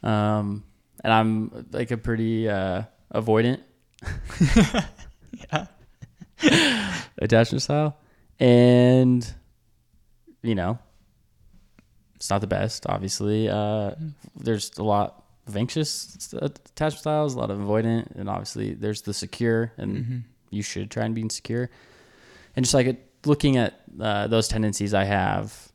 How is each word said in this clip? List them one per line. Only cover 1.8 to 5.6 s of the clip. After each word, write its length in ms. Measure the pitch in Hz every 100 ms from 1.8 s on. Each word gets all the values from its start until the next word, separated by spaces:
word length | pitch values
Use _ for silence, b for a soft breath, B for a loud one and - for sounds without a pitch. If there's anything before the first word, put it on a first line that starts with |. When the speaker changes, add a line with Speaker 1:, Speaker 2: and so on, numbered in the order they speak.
| 120
Speaker 1:
a 60 | 117
pretty, 520 | 113 113 113 113 113
uh, 340 | 101 95 92 107 _ _
avoidant 460 | 113 113 110 117 131 - _ _ _
Speaker 2:
<laughs> 800 | - - - - 151 - 175 240 - - - - - - -
Yeah. 140 | -